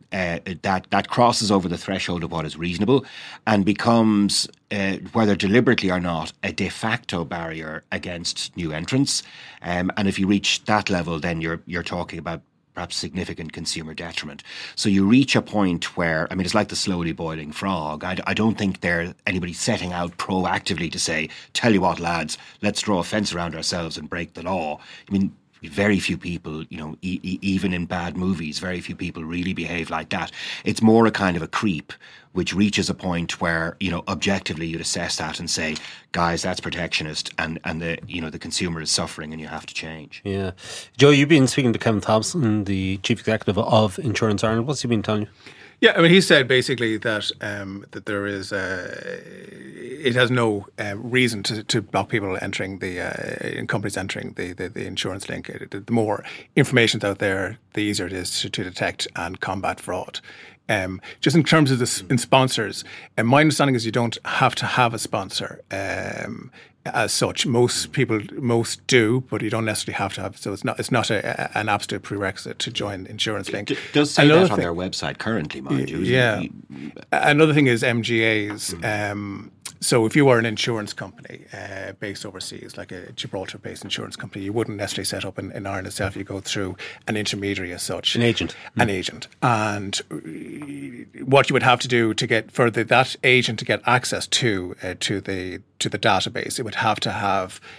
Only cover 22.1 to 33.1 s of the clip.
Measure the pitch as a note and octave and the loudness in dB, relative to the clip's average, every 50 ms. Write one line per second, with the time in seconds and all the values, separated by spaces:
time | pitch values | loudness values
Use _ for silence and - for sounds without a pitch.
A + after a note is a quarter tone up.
22.1 | E2+ E2 D#2 D2+ - - - - - - - G#2 G2+ - - - G2+ F2 E2+ - | -2 -2 -4 -6 -8 -10 -12 -18 -10 -4 -4 -2 -2 -2 0 0 0 0 0 0
23.1 | - G#2+ G2+ - - E2+ E2+ E2+ D2+ E2 D#2+ - F#2 F2 E2+ D#2+ D2+ E2+ D#2 D#2 | 0 -2 -2 -2 -2 -4 -4 -6 -6 -6 -4 -4 -2 -2 -4 -6 -8 -10 -10 -8
24.1 | F2+ F2 F2 E2+ - F2 D#2+ F2 F#2+ F#2 D#2+ D2+ D2 - - - - - - - | -8 -8 -8 -8 -10 -10 -6 -4 -2 -2 -2 -4 -6 -8 -12 -18 -20 -18 -6 -2
25.1 | G2 G2 G2 F2+ - - _ _ _ _ - D#2+ - - G2+ G#2 G2+ F#2+ - - | 0 2 2 0 -2 -8 _ _ _ _ -14 -6 -2 0 2 4 4 2 2 0
26.1 | F#2+ D#2 - F2 F2 D#2 - D#2+ D#2 D#2 D#2 - - E2 D#2 D#2 D#2 - - F#2 | -2 -4 -6 -6 -8 -8 -8 -8 -10 -10 -10 -10 -10 -10 -10 -10 -10 -8 -6 -6
27.1 | F2+ - - F#2 F#2 - - G2 F#2+ F#2+ F#2 F#2+ F2+ F2+ F2 E2 F#2 F2+ F2 F2 | -6 -6 -4 -6 -6 -4 -2 0 0 2 2 0 0 -2 -2 -4 -4 -4 -4 -4
28.1 | - F2+ F#2 F#2+ F#2+ D#2 E2 D2+ D2+ - - F2+ F2+ F2 - - F2 - F#2 E2 | -4 -2 -2 0 0 -2 -4 -6 -8 -6 -6 -6 -6 -6 -8 -10 -10 -8 -8 -8
29.1 | - E2+ D#2+ D#2 E2+ F2+ F2 F#2 F2+ D#2 E2 D#2+ E2+ E2+ D#2+ D#2 E2 D#2+ D#2+ - | -8 -8 -8 -6 -4 -4 -2 -2 -4 -4 -4 -6 -4 -6 -6 -4 -6 -6 -4 -4
30.1 | - F#2 D#2+ D#2 - - - - - - - - A2 - A2+ A2 A2 A2+ A2+ A2 | -4 -4 -4 -6 -8 -10 -12 -10 -10 -6 -4 -4 0 4 6 8 8 8 8 6
31.1 | G#2+ - G2+ F#2 F2 E2+ D#2 D2 - - - G#2+ F2 D2 - - - - - - | 4 2 2 2 0 0 -2 -4 -4 -2 0 0 0 -2 -4 -10 -16 -20 -20 -20
32.1 | - - - _ - F#2 F2+ - - F2+ G#2 G#2 G2+ - F2+ D#2+ G2 - - F#2 | -20 -20 -20 _ -4 -4 -2 0 2 2 2 4 4 2 0 0 -2 -4 -4 -2